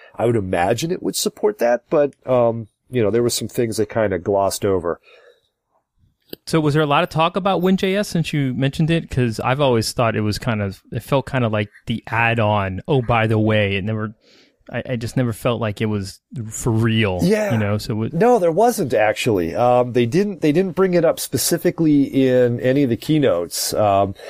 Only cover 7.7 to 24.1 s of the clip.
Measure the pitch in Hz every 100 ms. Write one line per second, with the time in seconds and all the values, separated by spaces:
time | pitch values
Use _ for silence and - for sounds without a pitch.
7.7 | 190 196 196 202 175 - 151 135 127 135
8.7 | - 156 165 - 131 123 110 120 135 135
9.7 | 117 107 - 113 107 107 101 127 107 101
10.7 | 95 _ 120 - 135 - 160 113 107 104
11.7 | - - 113 - 117 117 113 104 104 95
12.7 | 95 - 139 117 117 110 110 107 107 101
13.7 | 98 104 110 107 - _ _ _ _ -
14.7 | 123 - 120 117 135 120 101 127 110 110
15.7 | 101 110 104 95 - _ 156 110 - 127
16.7 | 110 113 110 104 90 175 214 214 113 101
17.7 | 104 - 107 113 165 233 233 170 160 240
18.7 | 220 143 113 107 - 127 98 82 101 123
19.7 | 123 123 120 120 160 208 175 156 151 190
20.7 | 190 190 175 160 - - 127 - 170 175
21.7 | 165 156 143 135 135 131 127 123 120 127
22.7 | 135 135 107 - 156 127 87 85 - -
23.7 | - 104 98 101